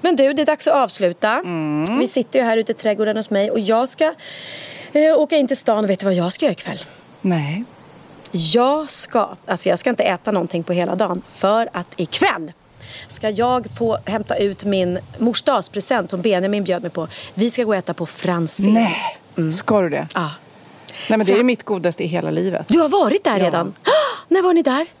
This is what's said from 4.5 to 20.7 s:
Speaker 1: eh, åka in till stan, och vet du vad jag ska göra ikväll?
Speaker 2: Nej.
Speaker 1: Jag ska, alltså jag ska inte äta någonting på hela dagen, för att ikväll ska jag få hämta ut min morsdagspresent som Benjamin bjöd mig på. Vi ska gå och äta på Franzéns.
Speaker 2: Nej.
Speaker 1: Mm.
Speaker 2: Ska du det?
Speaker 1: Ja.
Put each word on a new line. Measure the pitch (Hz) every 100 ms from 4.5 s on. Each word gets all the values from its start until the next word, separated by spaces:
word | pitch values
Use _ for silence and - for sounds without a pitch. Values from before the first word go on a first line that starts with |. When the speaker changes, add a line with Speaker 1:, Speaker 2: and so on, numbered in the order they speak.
| - - - -
Speaker 1:
eh, | 294 311 320
åka | 302 311
in | 254
till | 262
stan, | - 214
och | 208
vet | 190
du | 202
vad | 180
jag | 175
ska | - 302
göra |
ikväll? | 180 - - - - - -
Speaker 2:
Nej. | 190 170 143 175 247 - - - - - -
Speaker 1:
Jag | 180 - 240 247 302 302
ska, | - - 240 196 - -
alltså | 180 -
jag | 175
ska | -
inte | 240
äta | 196 180 -
någonting | 202 175 175
på | 165
hela | 175 175 185
dagen, | 208 180 -
för | - 190 220 226
att | 185 175 -
ikväll | 170 - 392 214 151 - _ - - - -
ska | - 214
jag | 208 240 254 - -
få | 233 220 -
hämta | 214 208 -
ut | 202 185 202
min | 190 180 180 - -
morsdagspresent | 233 226 - 254 185 208 - 247 180
som | 185
Benjamin | 220 185 190 208
bjöd | 185 180
mig | 175
på. | - 160 - -
Vi | - 233
ska | 233
gå | 220
och | 196
äta | 180
på | 165 170
Franzéns. | - 185 175 160 - 202
Speaker 2:
Nej. | 220 220 160 - - - -
Speaker 1:
Mm. | 160
Speaker 2:
Ska | 165 - 214
du | 175
det? | 143 156
Speaker 1:
Ja. | - 160 151 - - -